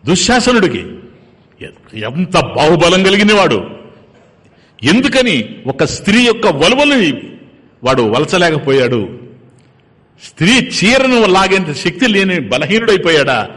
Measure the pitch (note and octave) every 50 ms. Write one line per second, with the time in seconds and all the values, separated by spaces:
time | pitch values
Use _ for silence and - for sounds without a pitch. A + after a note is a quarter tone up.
0 | _ A#2+ F3+ F#3 - - A#3+ B3+ - B3 B3 A3+ F#3+ E3 B2 F#2 - - - -
1 | - - - - _ _ _ _ _ _ _ _ - - - _ _ - - A2
2 | G#2 A2+ B2+ E3 F3+ - - E3+ C#3+ - - B2 C#3+ D#3 F3 E3 E3 E3+ F3+ F#3
3 | F#3+ F#3+ G3 G3+ G#3 G#3 G#3+ G3+ F#3+ D#3+ B2 G2 F2 - - - - - - -
4 | - _ _ _ _ _ _ _ _ _ _ _ _ _ _ _ - C3+ F3 A#3+
5 | C4 C#4+ - C4 B3+ A#3+ F3 B2+ G#2 - - - - C3 C3+ - E3 C#3 - -
6 | - - G3+ A#3+ B3 A#3+ A3 A3+ - G#3 E3 C#3 D3+ F#3 B3 C4 D4 D4 C#4+ C4
7 | G3+ D#3 B2+ - - - - - - - _ _ _ _ _ _ - B2 C3+ C3+
8 | A#2 G#2+ G#2+ B2 D3+ D3 - F3+ F3 E3+ D#3 C#3+ - C#3 C3+ C3+ B2+ A#2+ B2 A#2
9 | G2+ F2+ - - - - - - - - _ _ _ _ _ _ _ _ _ _
10 | _ _ _ _ - - _ - D#3 F#3 B3 B3+ - - - - E3+ G#3 B3 C4+
11 | C4 C4 B3+ A#3+ A3 G3+ F#3 F#3+ F#3+ F#3 F#3+ F#3+ F#3 D#3 C#3+ - - F3+ F3 -
12 | C4 B3 G#3 G3 G3 F#3+ F3+ F3 B2+ G2 A#2+ C3 D3+ C#3+ G3 A3+ A3+ A3+ G#3 F#3+
13 | D3 E3 E3 D3+ C#3 C3 C3 A2+ G2+ F2+ -